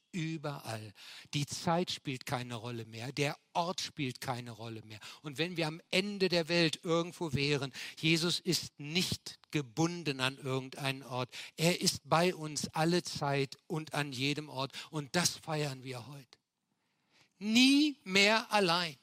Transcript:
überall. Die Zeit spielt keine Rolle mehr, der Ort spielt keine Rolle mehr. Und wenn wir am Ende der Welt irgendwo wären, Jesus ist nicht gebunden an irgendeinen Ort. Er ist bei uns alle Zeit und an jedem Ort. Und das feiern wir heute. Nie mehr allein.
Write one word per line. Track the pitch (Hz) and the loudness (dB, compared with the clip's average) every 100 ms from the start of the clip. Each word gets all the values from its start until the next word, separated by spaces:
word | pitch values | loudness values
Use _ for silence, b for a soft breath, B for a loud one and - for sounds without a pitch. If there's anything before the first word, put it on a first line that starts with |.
| _ | _
überall. | 185 160 160 147 143 - 110 107 B B B B | -6 -4 -4 -6 -8 -8 -10 -10 B B B B
Die | 147 | -4
Zeit | 143 - 175 170 180 | -4 -2 0 2 0
spielt | - 143 127 | -4 -6 -8
keine | - 127 123 | -4 -6 -4
Rolle | 120 120 117 | -8 -8 -8
mehr, | 110 113 131 | -10 -10 -8
der | 143 143 - _ | -2 -2 -4 _
Ort | 175 170 - | -4 -2 -4
spielt | - - 127 - | -6 -4 -6 -4
keine | - 120 120 | -6 -6 -8
Rolle | 107 113 110 | -12 -12 -12
mehr. | 107 107 B B | -14 -16 B B
Und | 151 131 | -10 -4
wenn | 175 | -2
wir | 165 156 | 0 -2
am | 165 - | -4 -2
Ende | 185 208 202 185 | 0 0 0 2
der | 175 160 | 2 4
Welt | 175 165 - | 4 4 2
irgendwo | 170 170 170 - 165 | 2 2 0 -4 -2
wären, | 139 143 139 135 B B - | 2 2 2 0 B B 0
Jesus | 156 165 170 - | 2 4 2 0
ist | 190 147 - - | 0 0 -2 -10
nicht | 143 180 - - - - _ | -4 -2 0 -4 -8 -16 _
gebunden | 151 127 127 165 175 151 135 | -4 -2 0 0 0 -4 0
an | 131 135 | -2 -2
irgendeinen | 135 131 131 - 135 135 | -2 -2 -4 -4 -4 -4
Ort. | 127 127 127 B B | -6 -4 -4 B B
Er | - 165 175 | 0 2 4
ist | 190 - | 0 -2
bei | 135 156 180 | 2 4 4
uns | 156 151 147 - | 0 -6 -6 -4
alle | 160 165 175 | 0 2 2
Zeit | - - 143 139 139 - - | 0 -4 0 0 -2 -6 -8
und | 156 156 | -6 -4
an | 147 143 | -4 -4
jedem | 123 139 147 151 | -2 -2 -2 -6
Ort. | 131 135 B B | -8 -8 B B
Und | 156 139 | -8 0
das | 175 170 - | 2 2 0
feiern | 160 151 143 131 | -4 -4 -4 -6
wir | 131 123 123 | -10 -12 -12
heute. | 143 127 - _ _ _ _ b b b b b _ | -18 -20 -20 _ _ _ _ b b b b b _
Nie | 208 233 262 277 302 269 | 4 8 8 8 4 0
mehr | 190 190 202 220 - | 2 6 8 6 4
allein. | 208 180 175 165 - | 4 4 4 0 -6